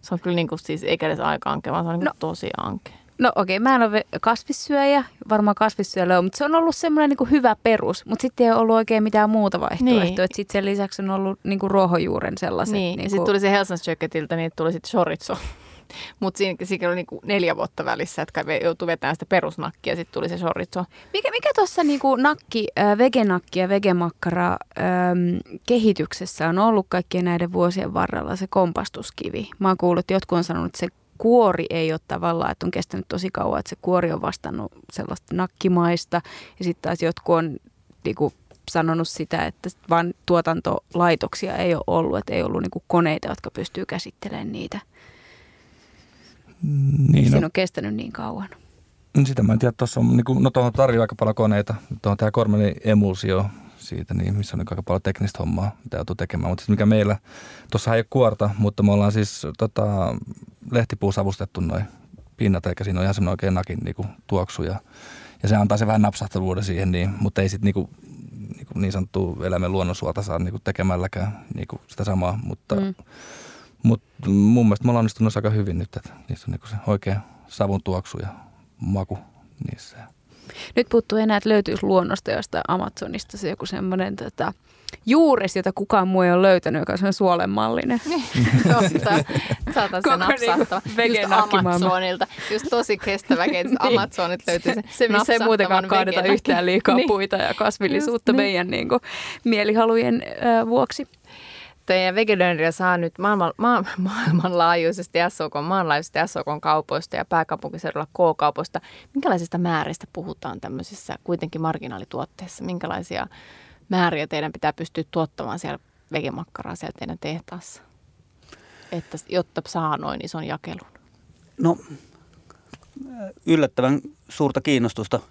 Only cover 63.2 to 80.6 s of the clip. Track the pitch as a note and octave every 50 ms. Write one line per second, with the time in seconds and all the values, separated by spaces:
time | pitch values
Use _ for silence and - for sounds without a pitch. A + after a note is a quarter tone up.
63.2 | F#2 F2 F#2 F2+ - G2 F#2+ F2+ F#2 - F2+ - - F2 F2 - G2+ G2+ - -
64.2 | _ _ - F#2+ F2+ - - - - D#2+ F#2+ G#2 _ _ - - - - - -
65.2 | - - - _ - G#2 G#2+ G#2 G#2 G2+ G#2 G#2 A2+ G#2 A2 A2 G#2 G#2 G2 -
66.2 | - G2 - F#2+ F#2 F#2 F#2 F#2+ G#2 F#2+ F#2 E2+ G2 F#2 F2 F2 F2 G2 G2 -
67.2 | G2 G2 - - G2 F#2+ G2 F#2+ G#2 G2+ F#2+ G2 F2+ - - - - - - -
68.2 | - - - - G#2 G#2 G#2 - - - - - F#2+ F#2+ F#2+ G2 F#2 F#2+ _ F#2+
69.2 | F#2+ F2 D#2 - D#2 F#2 F#2 F2 F#2 F2+ F#2+ F#2+ F2+ F2 F2+ - - D#2 E2+ -
70.2 | G2 G#2 E2 E2+ F#2 F2 G2+ G#2+ _ - G2+ - F#2+ F#2+ F2+ F2+ F#2 F#2+ - G2
71.2 | F#2 G#2 G#2 - - - - - - - - - _ _ - - G#2 G#2 F#2+ F#2
72.2 | F2+ F2+ F#2+ G#2+ A#2+ - F2+ - _ _ G#3 G3+ G3 G3 F#3 _ - _ - -
73.2 | - - - - - - - - - _ _ _ - A#2+ A#2 G#2+ _ _ _ _
74.2 | - - G2 G2+ G2+ G#2+ A#2 B2 A#2 G#2+ G#2 G2+ - B2 A#2+ A#2 A2+ A2 - -
75.2 | A#2 A2 G#2 G#2+ G#2 G#2+ A2 G#2+ G2+ G2 F2 E2+ F2 - - - - - - -
76.2 | - - - - - - F2 F#2 _ - A2 G#2 - - G#2 G2 - G2+ G2 G2+
77.2 | G#2 - - - - - - - G#2+ G2 G2 F#2+ - - F#2 F#2 F#2+ - - -
78.2 | - F#2+ - - - - _ _ _ _ _ _ - - G2 G2 F#2+ - G2 G2+
79.2 | - - _ _ _ _ _ _ - - - - - - - - - - _ _
80.2 | _ _ _ _ - - - -